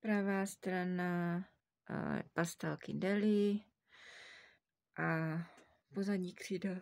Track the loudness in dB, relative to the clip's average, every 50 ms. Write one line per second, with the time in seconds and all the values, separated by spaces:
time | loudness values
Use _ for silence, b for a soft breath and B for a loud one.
0 | 2 2 2 4 4 4 2 2 0 0 -4 -6 -4 -2 0 0 2 2 2 2
1 | 2 2 2 2 2 2 0 0 -2 -6 _ _ _ _ _ _ _ -8 -4 -4
2 | -2 -2 -2 -2 -4 -4 _ -2 -2 -2 -2 _ -4 -4 -4 -4 -6 -6 -4 -2
3 | 0 2 2 2 4 4 4 6 4 4 2 0 -2 _ _ _ B B B B
4 | B B B B B B B B B B B B B _ _ _ _ _ _ -2
5 | 0 2 2 2 0 0 -2 -2 -4 B B B B B B B _ _ -4 -4
6 | 0 0 0 0 0 -2 -6 -8 -6 -4 -4 -2 -2 -4 -4 -4